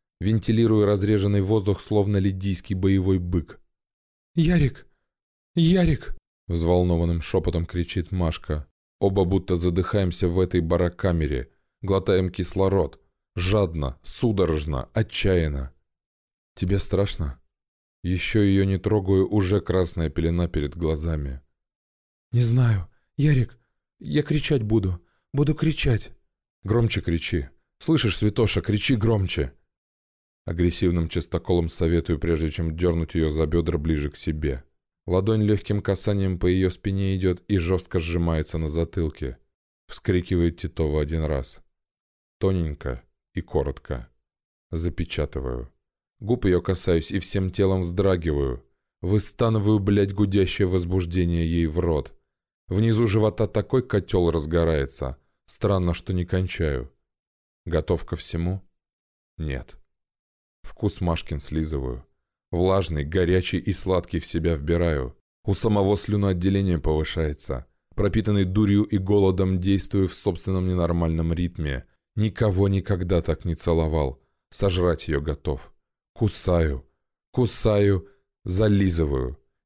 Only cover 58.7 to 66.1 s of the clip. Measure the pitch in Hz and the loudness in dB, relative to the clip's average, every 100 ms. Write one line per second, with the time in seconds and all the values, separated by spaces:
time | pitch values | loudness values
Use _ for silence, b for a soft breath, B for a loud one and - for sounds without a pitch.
58.7 | _ _ _ _ _ _ - 80 65 - | _ _ _ _ _ _ -10 -6 -6 -10
59.7 | - _ _ _ _ _ _ _ _ - | -20 _ _ _ _ _ _ _ _ -18
60.7 | - 104 - 87 82 - 73 - 78 78 | -6 -6 -2 -2 -4 -4 -8 -6 -4 -4
61.7 | 76 65 60 - _ _ _ - 85 92 | -4 -6 -10 -14 _ _ _ -6 0 2
62.7 | 95 92 78 71 90 87 92 92 90 - | 2 0 -4 -2 0 2 2 0 -4 -2
63.7 | 90 92 92 - 85 - 107 82 80 76 | -4 0 -2 -2 -6 -4 -4 -2 -2 0
64.7 | 85 85 73 64 - _ _ - 98 113 | 0 2 0 -4 -10 _ _ -4 0 2
65.7 | 104 98 101 - | 2 2 0 0